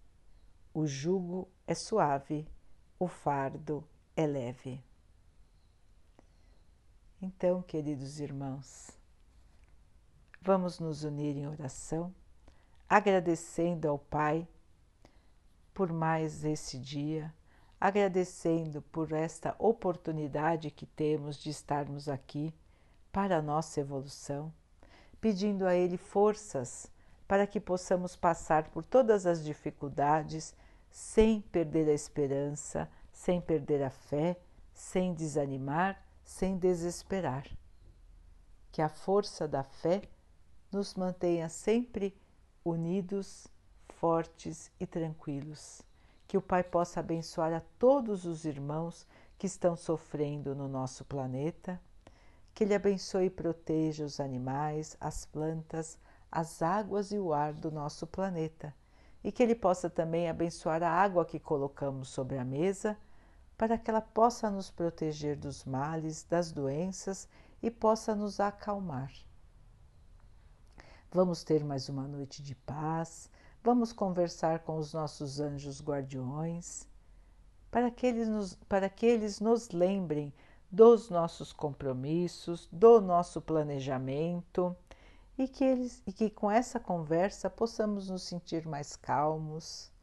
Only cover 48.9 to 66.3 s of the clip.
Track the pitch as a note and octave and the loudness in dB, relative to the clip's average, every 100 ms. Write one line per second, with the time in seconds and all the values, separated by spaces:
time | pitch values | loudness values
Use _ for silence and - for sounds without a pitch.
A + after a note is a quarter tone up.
48.9 | - - - - - G3 - F3+ E3+ - | -8 -18 -20 -20 -8 -6 0 0 0 -2
49.9 | D#3+ - D3 D3 D3 C#3 C#3 C#3 C3+ C3 | -4 -4 -4 -4 -4 -6 -6 -4 -4 -6
50.9 | - - C#3+ C3 B2+ D3 F3 - F3+ - | -8 -8 -6 -4 -2 -4 -6 -8 -10 -12
51.9 | - - - - - - - G#3 G3+ G3+ | -20 -20 -20 -20 -20 -20 -2 2 2 2
52.9 | G3 - G3 F#3 F#3 E3 E3 - D#3+ D#3 | 0 -2 0 0 0 -4 -4 -2 0 0
53.9 | D3+ D3 C#3+ C#3 B2+ B2+ C3 D3+ D3+ D#3 | -2 -6 -4 -4 -4 -4 -2 -2 -4 -6
54.9 | - D3+ - - D3+ D#3 D#3+ D#3 D#3+ D#3+ | -8 -8 -8 -8 -4 -4 -4 -6 -8 -8
55.9 | - - - - - E3 - E3 G3 G3 | -12 -20 -20 -8 -4 -4 -2 0 0 0
56.9 | G3 G3+ G#3 F#3 D3 D3+ D3+ D#3+ D3+ D3 | -4 -2 -2 0 0 0 -2 -6 -4 -6
57.9 | - E3 - F#3+ F3 D#3+ - D3+ - - | -8 -8 -4 -2 -2 -4 -6 -14 -14 -20
58.9 | - - - - G3+ A#3+ A#3 F#3 F3+ E3+ | -20 -20 -8 -8 2 4 6 4 2 0
59.9 | - E3 E3 E3+ E3 E3+ E3 - D#3+ E3+ | -2 0 0 0 0 -2 -2 -2 0 2
60.9 | E3 G3+ F3 D#3+ D#3+ - D3+ C#3 - C#3 | 4 4 4 0 -4 -2 0 0 -2 -4
61.9 | C3+ C3 - C3 C3+ B2 C3+ F3+ G3 G#3+ | -4 -6 -6 -4 -4 -4 0 0 0 -4
62.9 | G#3+ - - - - - - A3 A3+ A3+ | -4 -10 -20 -20 -20 -20 -2 2 2 2
63.9 | A3 A3 - A#3 A#3 A3 G3 F#3+ - E3+ | 0 0 4 4 4 -2 -2 -6 -4 -4
64.9 | E3 D#3+ D3+ D3 D3 D3 C3+ - C3 C#3+ | 0 -2 -2 -4 -4 -6 -10 -6 -4 -2
65.9 | E3 D#3+ D#3 - | -4 -4 -8 -2